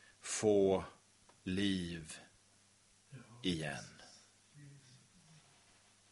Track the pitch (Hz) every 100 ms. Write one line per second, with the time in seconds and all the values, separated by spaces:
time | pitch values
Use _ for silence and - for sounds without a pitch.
0 | - - - - 110 101 98 95 85 -
1 | _ _ - - - 92 101 95 85 85
2 | 78 - - _ _ _ _ _ _ _
3 | _ 127 - 120 92 82 76 69 - -
4 | - - - _ _ 147 143 139 135 131
5 | - - 156 160 - - - - _ _
6 | _